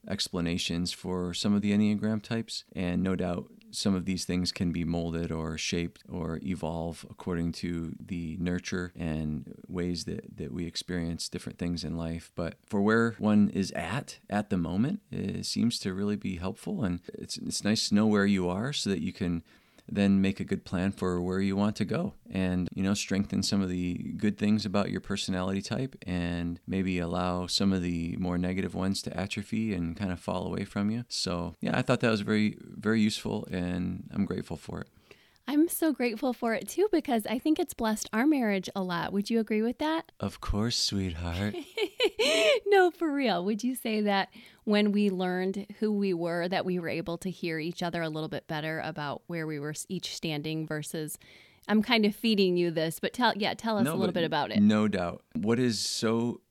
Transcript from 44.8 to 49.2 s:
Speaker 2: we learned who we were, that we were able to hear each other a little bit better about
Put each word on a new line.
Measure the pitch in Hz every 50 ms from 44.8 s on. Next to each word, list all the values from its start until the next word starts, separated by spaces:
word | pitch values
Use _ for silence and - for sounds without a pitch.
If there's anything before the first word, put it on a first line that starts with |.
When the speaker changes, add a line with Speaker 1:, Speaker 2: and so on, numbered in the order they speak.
| 208 208
Speaker 2:
we | 202 208 208 202
learned | 190 180 185 180 180 180 185 190 196 202 196 - 202 -
who | 220 214 214
we | 202 202 196 180
were, | 165 170 170 170 175 170
that | 180 190 170 -
we | 185 180 180
were | 170 156
able | - 160 165 - 170 170
to | - 190
hear | 175 - - 175 160 160
each | 151 170 170 - 180
other | 170 165 170
a | 165 156
little | 156 156 156
bit | 156 - 131 _
better | - 160 151 151 160 160 160 -
about | 156 156 156 147 143 127 -